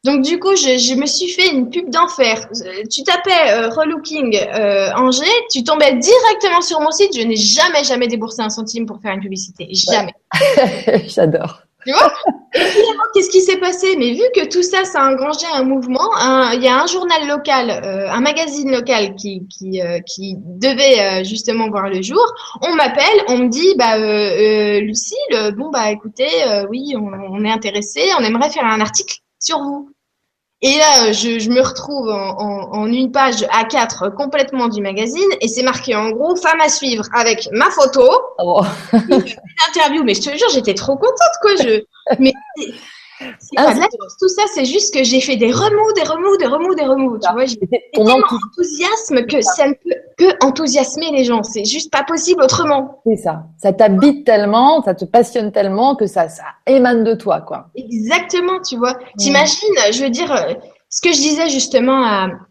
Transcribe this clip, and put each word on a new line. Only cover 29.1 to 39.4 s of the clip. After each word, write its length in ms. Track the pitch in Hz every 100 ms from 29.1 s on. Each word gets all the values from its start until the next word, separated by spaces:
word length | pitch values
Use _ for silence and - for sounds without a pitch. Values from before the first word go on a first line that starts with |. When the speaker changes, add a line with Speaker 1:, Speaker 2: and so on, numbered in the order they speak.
| - _ _
Speaker 1:
sur 180 | - 320
vous. » 300 | 277 285 285 _ _ _ _ _ _ _
Et 120 | 269 294
là, 340 | 311 262 226
je, 280 | 208 233 233
je 100 | 214
me 100 | 247
retrouve 480 | 254 - - 285 226
en, 280 | 202 196 190
en, 340 | 208 202 180 214
en 40 | 214
une 260 | 247 262
page 320 | 277 269 220 214
A 120 | 220
quatre 460 | 226 - 175 - 190
complètement 580 | 202 285 294 277 262 233
du 120 | 208
magazine 480 | 196 190 233 311 392 -
et 60 | 220
c'est 160 | 226
marqué 320 | 254 254 - 214
en 160 | 220
gros « 240 | 226 302 349
Femme 260 | 330 320
à 60 | 311
suivre » 360 | - 269 226 208 240
avec 340 | 233 226 -
ma 200 | 214 349
photo, 360 | 330 269 269 247 508 - -
Speaker 2:
Oh. 240 | 175 180 180 - -
Speaker 1:
une 300 | 226 - 240 - -